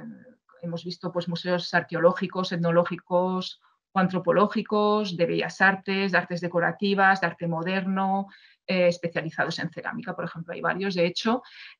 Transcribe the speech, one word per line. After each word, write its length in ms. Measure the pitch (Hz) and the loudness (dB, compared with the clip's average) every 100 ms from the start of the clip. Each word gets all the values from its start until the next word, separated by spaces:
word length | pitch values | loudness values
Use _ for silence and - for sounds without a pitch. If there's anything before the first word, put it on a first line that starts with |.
| 151 131 - _ _ _ | -14 -16 -20 _ _ _
hemos 220 | 170 165 | -8 -8
visto, 300 | 175 175 180 | -8 -8 -6
pues, 160 | 175 175 | -4 -4
museos 440 | 170 180 180 - | -4 -2 -2 0
arqueológicos, 800 | 175 170 170 170 180 180 185 185 | -2 -2 2 4 4 -2 -2 -2
etnológicos, 1080 | 175 170 165 175 175 - 180 185 185 185 - _ _ _ | 0 2 4 2 0 -2 0 0 -2 -6 -12 _ _ _
o 80 | 190 | 0
antropológicos, 1160 | 180 185 175 170 202 226 - 208 208 214 202 175 | 2 2 2 4 4 2 -2 2 2 2 0 0
de 80 | 170 | 0
bellas 360 | 165 170 - | 0 -2 2
artes, 500 | 190 190 - 190 196 | 2 2 0 -2 2
de 60 | 175 | 0
artes 240 | 175 175 | 0 -4
decorativas, 800 | 170 175 170 170 202 196 190 190 | -2 0 0 0 0 4 6 4
de 60 | 170 | 0
arte 200 | - 170 | -2 -4
moderno, 800 | 165 170 190 185 190 190 196 196 - - _ - | -4 -2 -2 0 0 0 0 -4 -10 -20 _ -2
eh, 220 | 185 180 | 2 4
especializados 720 | 175 170 165 160 - 147 170 | 2 -2 -4 -4 -2 -2 -4
en 120 | 180 | -6
cerámica, 440 | - 175 160 175 180 | -8 -10 -8 -8 -8
por 100 | 175 | -8
ejemplo, 280 | 165 165 | -10 -12
hay 80 | 170 | -6
varios, 340 | 165 170 196 180 | -2 -2 -2 0
de 100 | 170 | 0
hecho. 360 | 175 226 247 - - - | 0 0 0 -4 -20 -20